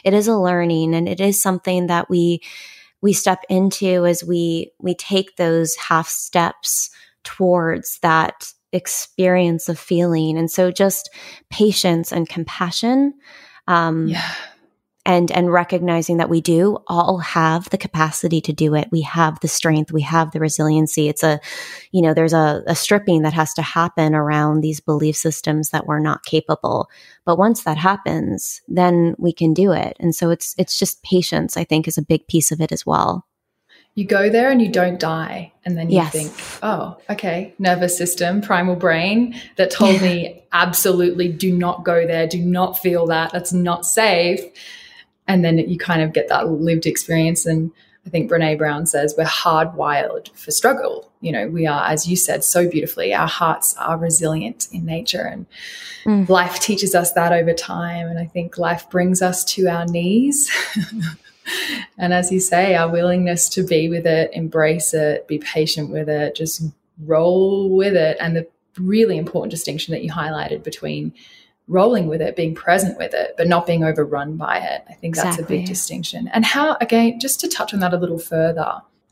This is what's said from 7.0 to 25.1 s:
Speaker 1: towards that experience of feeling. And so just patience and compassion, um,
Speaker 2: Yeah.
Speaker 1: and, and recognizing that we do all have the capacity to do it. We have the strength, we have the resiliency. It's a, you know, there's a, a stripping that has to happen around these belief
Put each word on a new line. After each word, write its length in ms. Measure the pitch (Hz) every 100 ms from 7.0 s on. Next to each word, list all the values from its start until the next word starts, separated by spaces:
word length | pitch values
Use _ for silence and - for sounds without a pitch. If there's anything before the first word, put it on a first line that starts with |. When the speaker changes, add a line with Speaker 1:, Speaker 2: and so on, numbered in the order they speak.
| _ _
Speaker 1:
towards 720 | - - 185 175 165 170 - -
that 520 | 170 160 - - - - _
experience 920 | 180 - - - - 185 180 170 165 -
of 100 | 160
feeling. 600 | - 175 175 160 156 160
And 120 | 165
so 200 | - 185
just 400 | 180 196 - - - - - _
patience 640 | - 214 - 185 165 170
and 160 | 170 160
compassion, 840 | 175 160 - 175 - 233 262 285 277 - - - - -
um, 400 | 170 165 160 160
Speaker 2:
Yeah. 260 | 165 - - - - _ _ _ _
Speaker 1:
and, 260 | 190 180 170
and 220 | 180 175
recognizing 640 | 175 175 180 175 165 160 170
that 140 | 165
we 100 | 165
do 380 | 175 165 202 - -
all 300 | 175 175 185
have 500 | 160 170 160 165 -
the 60 | 190
capacity 640 | - 160 156 - 170 160
to 120 | -
do 220 | 151 156
it. 140 | 151 -
We 120 | 165
have 360 | 147 165 156 160
the 60 | 160
strength, 460 | - 165 156 151
we 100 | 156
have 280 | 143 165 156
the 100 | 156
resiliency. 680 | 156 - 156 156 156 - 151
It's 140 | -
a, 160 | 160 147 - - - - -
you 100 | 185
know, 140 | 160
there's 180 | 156 160
a, 300 | 165 151 147 -
a 80 |
stripping 480 | 165 - 208 202 160
that 120 | 156
has 180 | 160 151
to 80 | -
happen 520 | 156 170 170 - 156
around 480 | 151 147 151 151 156
these 180 | 156 151
belief 360 | - 147 151